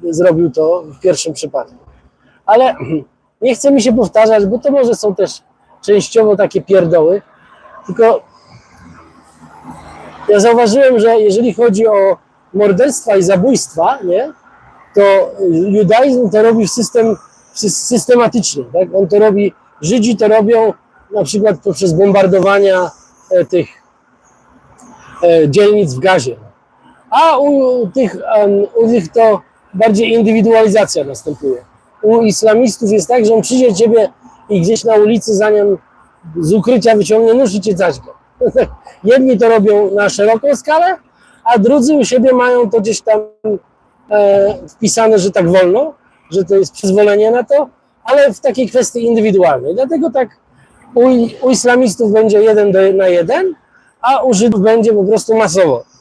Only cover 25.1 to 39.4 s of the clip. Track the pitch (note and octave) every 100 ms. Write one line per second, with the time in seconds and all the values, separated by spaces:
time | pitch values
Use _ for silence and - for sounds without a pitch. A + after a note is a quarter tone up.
25.1 | - F3 E3 D3+ D3 G#3 G#3 F3 B2+ F#3+
26.1 | F#3 B2+ A#2 - _ _ _ _ _ _
27.1 | C4 D#4+ C#4+ C#4+ C#4 B3+ B3+ G#3 C4+ A3
28.1 | F#3 - A3 G#3 G3+ G3+ A#3 A3+ A#3 D#3+
29.1 | A#3 A3+ G3+ - _ _ F#3 A3+ G3+ A3+
30.1 | A3+ A3 A3 A3 A3 A3 G#3 G3 - C#3
31.1 | C3 - D3 C#3+ B2 - _ _ _ G#3+
32.1 | A#3 A3+ F#3 A3 G#3+ B3 - G#3+ G#3 E3+
33.1 | B3 G#3+ A3+ D#3+ B3+ B3+ F#3 A3+ A3+ G3+
34.1 | - - - - G3+ E3+ A3 A3+ G#3+ G#3
35.1 | A3+ - G3+ G#3+ G#3 G3+ F#3 _ _ _
36.1 | _ E3 D#3+ D#3+ G#3 G#3 B3 A3+ G#3+ G3+
37.1 | A3 A3+ A#3+ B3+ G3+ G#3 F3+ F3+ C3 -
38.1 | - _ _ B4+ - - - - - F#3+
39.1 | C4 C4 A3